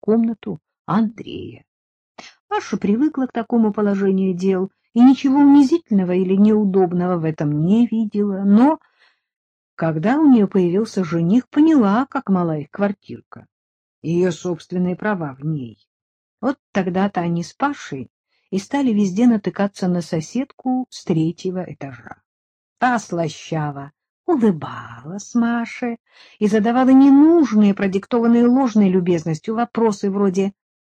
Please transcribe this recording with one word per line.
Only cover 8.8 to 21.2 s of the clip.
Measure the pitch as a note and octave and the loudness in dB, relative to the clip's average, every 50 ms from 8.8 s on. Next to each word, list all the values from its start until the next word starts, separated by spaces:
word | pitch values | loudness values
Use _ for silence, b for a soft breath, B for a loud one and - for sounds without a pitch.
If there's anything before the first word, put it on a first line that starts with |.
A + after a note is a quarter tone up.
| _ _ _ _ _ _ _ _ _ _ _ _ _ _ _ _ _ _ _ | _ _ _ _ _ _ _ _ _ _ _ _ _ _ _ _ _ _ _
когда | - E3+ D#3+ D#3 D#3+ D#3+ G#3 C4 D4+ | -6 -4 -4 -4 -2 -2 -2 0 2
у | D#4+ | 4
неё | D4 B3+ A3+ G3+ F#3 | 6 6 6 4 2
появился | - G3+ F3+ F3 E3+ G3 A3+ G#3+ - G3+ F#3 | 2 0 0 2 0 -2 -4 -4 -4 -6 -4
жених, | D#3 E3 E3 E3+ E3+ G3 B3+ - _ | -4 -2 -2 0 2 0 0 0 _
поняла, | - D4 D4+ D#4+ D#4+ C#4+ A3 G3 G3 A#3 C#4 | 0 2 4 4 4 4 4 2 2 0 -2
как | - - C4+ - - | -4 -6 -8 -4 -2
мала | G3 F3+ F3 E3 D#3 D3+ | -2 0 0 -2 -4 -6
их | C#3+ - | -8 -10
квартирка, | - - G3+ G3+ G3+ _ _ - A#2+ A2 _ - - A#2 A2+ _ _ _ _ _ _ _ _ _ _ _ | -6 -4 -4 -4 -4 _ _ -20 -20 -20 _ -20 -20 -20 -20 _ _ _ _ _ _ _ _ _ _ _
её | - D3 E3+ F3 F#3 F#3 | -6 -4 -2 0 0 -2
собственные | E3 - - F3+ F3 D#3 - - F3+ F3+ F3+ F3+ F3+ | -2 -4 -6 -8 -8 -8 -10 -10 -6 -4 -4 -4 -4
права | - - G#3+ G#3 F3 E3 C#3+ C3 C3 | -4 -4 -6 -4 -4 -6 -10 -10 -10
в | C#3 | -8
ней. | D#3 D#3+ D3 B2+ A#2 G#2+ _ _ _ _ _ _ _ _ _ _ _ _ - | -8 -6 -6 -8 -12 -16 _ _ _ _ _ _ _ _ _ _ _ _ -6
Вот | - B3+ C4+ _ _ _ | -6 -6 -6 _ _ _
тогда-то | - G#3 F3+ F#3 F3 F#3 G3 G3+ - F#3+ | -6 -4 -4 -2 -2 -2 -2 -2 -4 -4
они | E3+ F3 E3+ E3+ E3+ | -4 -4 -4 -6 -6
с | - | -8
Пашей | - - C4 C#4+ C#4+ - - - - C3+ A#2 - _ _ _ _ _ _ _ - | -8 -6 -4 -4 -6 -6 -12 -14 -12 -14 -14 -16 _ _ _ _ _ _ _ -8
и | - F#3+ | -8 -8
стали | - - - C#4+ C#4 B3+ | -8 -6 -4 -2 0 0
везде | A3 G3+ G#3 F#3+ F3 G3 A#3+ B3 | 0 0 0 -2 0 2 2 2
натыкаться | A#3 G#3+ - F#3 E3 - G3 G3+ - - G3 | 2 2 -2 -6 -4 -4 -6 -6 -4 -4 -4
на | F3+ F3 F3 | -2 -2 -4
соседку | E3+ - - D#3+ D#3+ - - A#3+ C#4 - - _ - B3+ B3+ B3+ B3+ _ | -4 -6 -6 -6 -6 -6 -6 -8 -8 -8 -10 _ -6 -4 -4 -4 -6 _
с | - - - | -14 -12 -6
третьего | - D#3+ D#3+ | -4 -2 -2